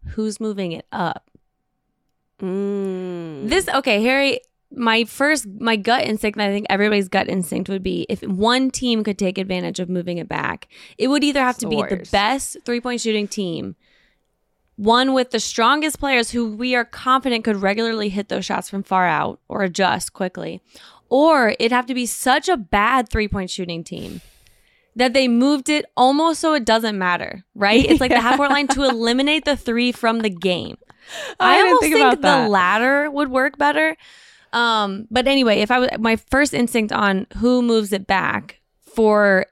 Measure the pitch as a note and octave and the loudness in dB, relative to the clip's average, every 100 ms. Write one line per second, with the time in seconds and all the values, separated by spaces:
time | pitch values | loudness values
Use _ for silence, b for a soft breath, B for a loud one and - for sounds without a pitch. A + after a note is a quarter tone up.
0 | - - A3 G#3 A3 G3+ F#3 D#3+ - - | -12 -6 -6 -4 -8 -6 -6 -8 -12 -6
1 | E3+ - _ _ _ _ _ _ _ _ | -6 -6 _ _ _ _ _ _ _ _
2 | _ _ _ _ F#3+ F#3+ G3+ G3+ G3 F#3 | _ _ _ _ -6 -4 -4 -4 -4 -6
3 | F#3 F3 E3 D3+ G#3 E4 - C4+ C4+ G#3 | -8 -10 -10 -10 -2 -2 0 -2 2 2
4 | A#3 C4+ C#4 - _ _ _ - A#3 A3+ | 2 2 2 0 _ _ _ -4 0 2
5 | A3 - C#4 D4+ G#3 G3 A#3 A3 G3 A#3+ | 0 0 0 0 -4 -6 -2 0 2 0
6 | - G#3+ G#3+ G#3 G3+ G3+ G#3 G3 G#3 G#3 | 0 -2 -2 -2 -2 -2 -2 0 2 2
7 | F#3+ F#3+ F#3+ F#3+ F3 F#3 F#3 G3 F#3 F3 | 0 -2 0 -2 -4 -6 -4 -6 -4 -6
8 | - G3+ - F#3 G#3+ B3 C4 - B3+ A3+ | -4 -6 -6 0 2 2 0 -2 -2 -2
9 | G#3+ G3 F#3+ F#3+ F#3+ F#3 F3 - F3 F3+ | -2 -2 -2 -2 -6 -4 -6 -8 -6 -6
10 | F3 F3 E3 - D3+ - - B B B | -6 -8 -6 -6 -6 -8 -12 B B B
11 | C4 D4 C#4+ C#4+ B3+ B3 A#3+ A3 - F#3 | 0 2 2 0 0 -2 -2 -2 -2 -4
12 | - G3+ G3+ C4+ - - - A#3+ B3 A#3+ | -2 0 0 -2 -6 -12 -6 -4 -4 -4
13 | A3+ G#3+ G3+ - F#3 D#3+ F#3+ F3+ _ _ | -2 -2 -2 -6 -6 -6 -8 -12 _ _
14 | _ _ _ _ _ _ _ - G#3 A#3 | _ _ _ _ _ _ _ -6 2 2
15 | C4 C4 B3+ A3+ - - A#3 C#4+ D#4 - | 2 0 0 -4 -6 0 2 2 -2 -4
16 | C#4+ C4 A#3 A#3+ A3+ G#3 B3 B3 A#3 - | -2 0 0 -4 -4 -4 -2 -2 -2 -6
17 | B3+ C4 C4 A#3+ A3 G#3 G3 G#3 A3+ A3+ | 0 0 2 -2 0 0 0 0 -2 -2
18 | G#3 F#3+ G3+ - F#3 F#3+ F3+ G3 G3 F#3 | -4 -4 -6 -6 -4 -6 -4 -10 -2 0
19 | F3+ D3+ D3+ - _ - F#3+ E3 F#3 G3+ | 2 0 -2 -6 _ -4 -4 0 0 0
20 | - - F#3 - E3 F3+ b b b b | -6 -8 -8 -6 -12 -12 b b b b
21 | _ B3+ D#4 D4+ A3+ - A3+ B3 B3 B3+ | _ 4 4 4 2 2 0 0 -2 -4
22 | A#3+ - C4 C4+ E4+ E4+ F#3+ G#3 G#3+ C4 | -4 -4 0 0 2 -2 0 0 2 2
23 | A#3+ A3+ G#3 G3+ F#3 - F3+ E3 - - | 0 -2 -2 -4 -6 -8 -8 -8 -10 -12
24 | - F3+ - _ _ _ _ _ _ - | -12 -14 -18 _ _ _ _ _ _ -2
25 | B3+ B3+ C4 A#3 C4 D4 C4 D4+ - - | 0 2 2 4 4 2 0 -2 -2 2
26 | B3+ C#4+ D#4+ D#4 E4 D4+ A3+ A3+ A3+ G#3 | 4 4 2 2 0 0 2 0 0 -2
27 | F#3 F3 - - - - G3+ A3 C4+ D#4 | -2 -2 -4 -12 -18 -2 4 4 4 2
28 | B3+ A#3+ A3+ C4 C#4+ C#4+ C#4 C4+ C#4 A#3+ | 4 2 2 2 2 0 0 0 0 0
29 | A#3 A#3+ C#4 D#4 D4+ C#4 - A#3 B3 A#3 | 0 0 0 0 -2 -4 -2 0 0 0
30 | A#3 A3+ A3 F3 F#3 F3 - - _ B | -2 0 -2 -2 -2 -2 -6 -14 _ B
31 | B B C#5+ B F#4 F4+ G4+ B4+ D#4+ F#4 | B B -14 B 4 6 6 6 4 4
32 | G#4+ F4 C#4+ C#4 A3+ G3 F3+ G#3 B3 C#4+ | 4 4 4 2 4 2 2 2 2 2
33 | D4 C#4+ D4 B3+ C4+ C#4+ D4 D4 D#4 D#4+ | 0 -2 -2 0 -2 0 0 2 0 -2
34 | b b b b b A#3 A#3+ A3 G3+ G3 | b b b b b -2 0 0 -2 -4
35 | A3 A3+ B3+ C#4 B3 G3+ G#3 B3 B3+ - | -4 0 2 4 4 2 2 2 0 0
36 | A3 A3+ _ C4 C#4+ - A#3+ A#3+ G#3+ - | 0 0 _ 0 2 0 0 0 -2 0
37 | G#3 F#3+ - G3 A#3 B3 A#3+ A3+ G#3 G3 | 0 0 -4 -2 2 2 4 2 0 -4
38 | F#3+ F#3+ E3+ - - - _ _ _ - | -2 -2 0 -4 -6 -20 _ _ _ 0
39 | G#3+ G#3 G3+ F#3+ - | 4 6 4 4 0